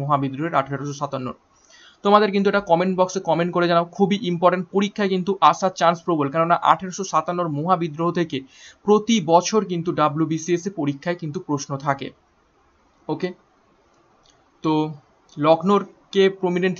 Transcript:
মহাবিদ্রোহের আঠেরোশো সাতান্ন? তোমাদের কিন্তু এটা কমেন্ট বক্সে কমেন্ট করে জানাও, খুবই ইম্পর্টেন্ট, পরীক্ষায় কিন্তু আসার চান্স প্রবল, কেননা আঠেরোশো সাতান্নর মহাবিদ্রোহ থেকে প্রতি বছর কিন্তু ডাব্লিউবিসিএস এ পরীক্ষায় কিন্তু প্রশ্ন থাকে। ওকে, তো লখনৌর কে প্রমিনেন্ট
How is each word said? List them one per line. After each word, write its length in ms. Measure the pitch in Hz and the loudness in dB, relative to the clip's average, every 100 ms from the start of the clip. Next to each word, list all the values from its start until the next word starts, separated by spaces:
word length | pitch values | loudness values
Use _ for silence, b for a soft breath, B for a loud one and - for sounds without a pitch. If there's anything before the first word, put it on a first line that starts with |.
মহাবিদ্রোহের 560 | 147 143 139 135 165 156 | 0 0 0 -4 -4 -2
আঠেরোশো 340 | 131 135 147 143 | -2 -6 -8 -8
সাতান্ন? 260 | 143 135 127 - _ b b b b b | -8 -6 -8 -12 _ b b b b b
তোমাদের 260 | 202 208 208 | 4 4 4
কিন্তু 140 | 202 196 | 2 0
এটা 100 | 202 202 | 0 2
কমেন্ট 240 | 165 185 185 | 2 2 0
বক্সে 200 | 185 190 180 | -2 -2 -2
কমেন্ট 220 | 160 175 175 | -2 0 0
করে 100 | 170 | 2
জানাও, 160 | 170 170 - | 2 0 0
খুবই 200 | 196 202 175 | 0 0 -2
ইম্পর্টেন্ট, 340 | 175 180 180 180 196 | 2 2 2 0 -2
পরীক্ষায় 360 | 202 214 202 | -2 -2 -2
কিন্তু 180 | 190 180 196 151 | 0 -2 2 4
আসার 220 | 151 190 185 | 4 0 2
চান্স 180 | 170 175 - | 2 2 0
প্রবল, 220 | 160 139 | -2 0
কেননা 240 | 160 165 170 - | 0 0 2 2
আঠেরোশো 320 | 165 185 175 - | 2 -2 -10 -4
সাতান্নর 380 | 156 160 180 170 143 | -4 -2 -4 -4 -4
মহাবিদ্রোহ 520 | 170 180 170 147 170 170 | -2 -2 -2 -2 -2 -2
থেকে 180 | 165 135 135 B B B - | -2 -6 -10 B B B 2
প্রতি 300 | 214 208 226 156 | 2 4 0 4
বছর 300 | 170 175 214 190 | 2 2 0 0
কিন্তু 180 | 175 170 151 | -4 -4 0
ডাব্লিউবিসিএস 640 | 151 147 156 160 160 170 185 | 0 0 -2 -2 -2 -4 -4
এ 40 | 175 | -4
পরীক্ষায় 380 | 147 139 170 175 | -4 -4 -6 -6
কিন্তু 160 | 156 143 - | -8 -8 -4
প্রশ্ন 240 | 143 - 139 147 | -6 -4 -6 -4
থাকে। 220 | 135 135 - _ _ _ _ _ _ _ _ - | -4 -6 -16 _ _ _ _ _ _ _ _ -8
ওকে, 220 | 156 180 185 _ _ _ _ _ _ _ _ _ _ _ _ | -4 -6 -6 _ _ _ _ _ _ _ _ _ _ _ _
তো 100 | 160 156 156 147 _ _ _ - | -2 -2 -2 -8 _ _ _ -2
লখনৌর 440 | 151 160 175 202 190 - _ | 2 2 2 0 0 -12 _
কে 100 | 196 190 190 | 2 2 2
প্রমিনেন্ট 360 | 185 180 185 | -2 0 -2